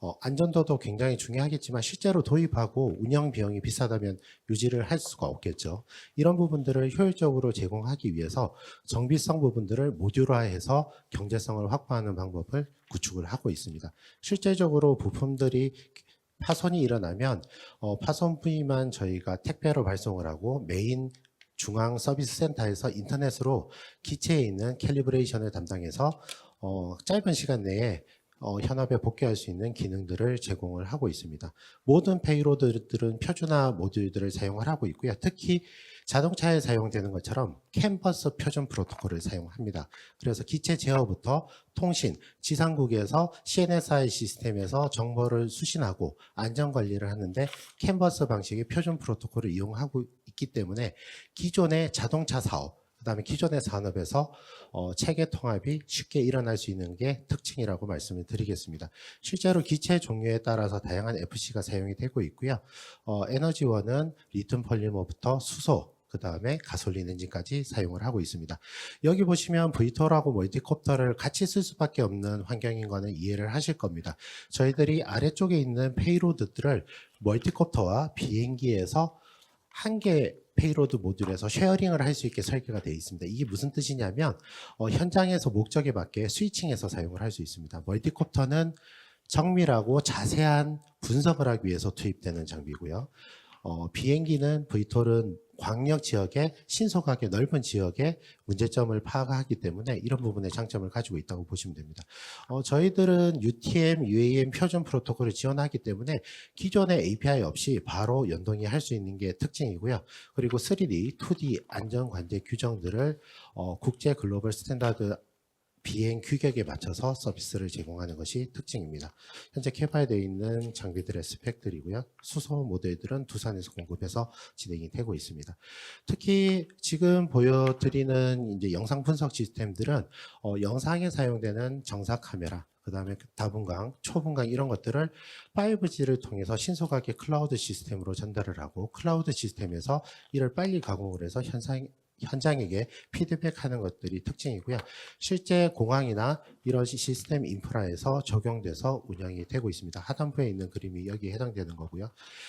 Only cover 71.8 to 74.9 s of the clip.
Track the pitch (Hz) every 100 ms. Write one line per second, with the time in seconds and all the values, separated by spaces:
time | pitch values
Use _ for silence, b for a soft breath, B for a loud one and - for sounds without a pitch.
71.8 | 151 - 107 98 98 104 92 117 120 113
72.8 | 107 98 101 82 95 101 107 135 151 151
73.8 | 98 82 80 - B B B - 135 135
74.8 | 147